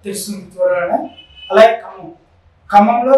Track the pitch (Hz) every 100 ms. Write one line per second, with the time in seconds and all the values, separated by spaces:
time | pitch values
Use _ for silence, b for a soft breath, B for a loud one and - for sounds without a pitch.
0 | 202 196 208 202 180 180 180 180 175 208
1 | - - _ - - 196 226 - - -
2 | - - _ _ _ _ _ 208 214 240
3 | 254